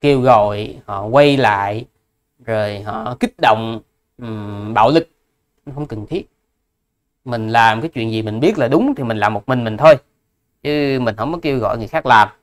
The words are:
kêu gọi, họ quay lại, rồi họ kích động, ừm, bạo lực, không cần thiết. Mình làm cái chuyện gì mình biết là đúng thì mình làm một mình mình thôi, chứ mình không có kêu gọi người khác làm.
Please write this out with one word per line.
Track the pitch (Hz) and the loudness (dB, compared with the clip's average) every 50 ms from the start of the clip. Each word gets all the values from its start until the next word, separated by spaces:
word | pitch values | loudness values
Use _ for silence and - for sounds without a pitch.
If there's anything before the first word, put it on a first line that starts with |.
| - | 2
kêu | 143 143 131 | 2 2 2
gọi, | 123 131 123 110 104 104 104 101 107 - - 135 - | 4 4 4 4 4 2 -2 -6 -8 -10 -12 -18 -14
họ | - 104 98 98 | -12 -10 -10 -8
quay | 110 113 135 147 147 139 135 | 0 2 4 4 4 4 4
lại, | 127 110 104 98 101 101 104 107 - _ _ _ _ _ _ _ _ _ _ _ 123 | 2 2 2 2 -2 -2 -4 -8 -10 _ _ _ _ _ _ _ _ _ _ _ _
rồi | 117 113 107 107 104 104 101 | -6 -4 -4 -4 -4 -6 -8
họ | 101 104 104 110 110 117 123 - | -10 -10 -10 -10 -8 -10 -6 -4
kích | - - _ _ | -4 -6 _ _
động, | - 123 110 110 113 113 117 110 - _ _ _ _ _ _ _ | 2 2 2 2 0 -6 -8 -10 -12 _ _ _ _ _ _ _
ừm, | 123 117 110 107 104 101 104 101 104 104 110 | -14 -12 -10 -10 -10 -10 -10 -10 -10 -4 0
bạo | 104 107 120 | 2 2 4
lực, | 147 165 240 _ _ _ _ _ _ _ _ _ _ _ _ - 135 | 4 2 0 _ _ _ _ _ _ _ _ _ _ _ _ -16 -12
không | 139 147 | -12 -10
cần | 143 117 107 104 | -10 -10 -12 -12
thiết. | - 151 185 - _ _ _ _ _ _ _ _ _ _ _ _ _ _ _ _ _ _ _ _ | -8 -10 -10 -10 _ _ _ _ _ _ _ _ _ _ _ _ _ _ _ _ _ _ _ _
Mình | 127 123 117 110 110 | -8 -8 -6 -6 -2
làm | 113 117 113 113 110 113 | 2 4 4 4 2 0
cái | 117 170 | -4 -6
chuyện | _ - 113 113 | _ -6 -6 -4
gì | 110 110 | -4 -4
mình | 110 110 107 110 | -4 -4 -4 0
biết | 135 170 202 185 | 0 0 0 0
là | 131 117 | -2 0
đúng | 135 165 226 277 285 | 2 2 0 0 -2
thì | - 139 | -4 -4
mình | 117 113 107 | -6 -4 -2
làm | 101 104 110 | -2 -2 -2
một | 104 104 - | -2 -4 -4
mình | 131 123 117 | -4 -2 -2
mình | 110 107 101 | -4 -6 4
thôi, | 139 160 151 135 _ _ _ _ _ _ _ _ _ _ _ _ _ | 6 6 6 6 _ _ _ _ _ _ _ _ _ _ _ _ _
chứ | 143 147 147 147 139 135 131 | -4 -2 -2 -2 -2 -2 0
mình | 123 117 107 | -2 -2 -2
không | 107 110 139 165 | -2 -4 -6 -6
có | 175 | -4
kêu | 165 156 139 127 | -4 -2 -2 0
gọi | 110 101 90 117 | -2 -2 -4 -4
người | 113 101 | -6 -6
khác | - 127 - | -6 -6 2
làm. | 131 123 110 107 98 - _ | 4 6 6 6 4 0 _